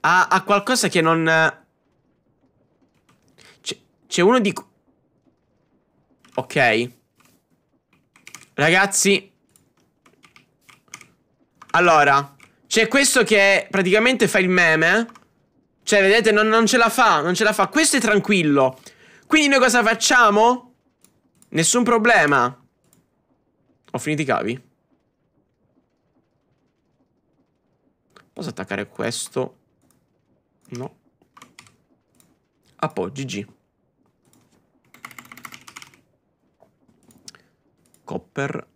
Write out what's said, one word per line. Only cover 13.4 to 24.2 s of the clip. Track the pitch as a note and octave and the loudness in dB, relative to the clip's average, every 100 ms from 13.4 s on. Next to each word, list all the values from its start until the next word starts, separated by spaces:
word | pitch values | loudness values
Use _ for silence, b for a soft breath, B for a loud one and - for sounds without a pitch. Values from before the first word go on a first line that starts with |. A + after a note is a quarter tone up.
| G3 F#3+ - | 4 2 -2
praticamente | F#3+ F3+ G#3 A#3 C4 G#3 | -4 0 2 2 0 0
fa | G#3 | 0
il | F#3 | 0
meme. | F3+ E3+ D#3+ E3 G3+ A#3 - _ _ _ _ _ _ | 2 2 2 2 0 -2 -12 _ _ _ _ _ _
Cioè, | - G#3 | -2 2
vedete, | G3 A3 G#3+ | 4 2 2
non, | G#3 G#3+ | 2 2
non | A3+ A3 | 2 2
ce | B3+ | 2
la | A3+ | 0
fa, | A3+ A3+ D#3+ | 2 2 2
non | D#3+ | -2
ce | F3 | -2
la | G#3+ | -2
fa. | G#3 F#3+ | 0 -2
Questo | D4 D#4+ C4+ | 0 0 0
è | |
tranquillo. | A3 G#3 - G3+ D#3 C#3+ C3 B B B B B B | 0 0 0 -2 2 2 0 B B B B B B
Quindi | D#4 D4 | 0 2
noi | C4+ | 2
cosa | B3 A#3+ | 2 2
facciamo? | A3 A3+ - C4 A3+ G#3 A3+ B3 - _ _ _ _ _ _ _ _ | 0 -2 0 4 4 4 2 0 -8 _ _ _ _ _ _ _ _
Nessun | D#3 D#3+ B3 | -4 -2 0
problema. | A#3+ A#3 A3 A3 D3 C#3 A#2+ - _ _ _ _ _ _ _ _ _ _ _ _ _ | 0 0 2 2 2 0 0 -4 _ _ _ _ _ _ _ _ _ _ _ _ _
Ho | B2+ | -10
finito | D3+ D3+ | -8 -6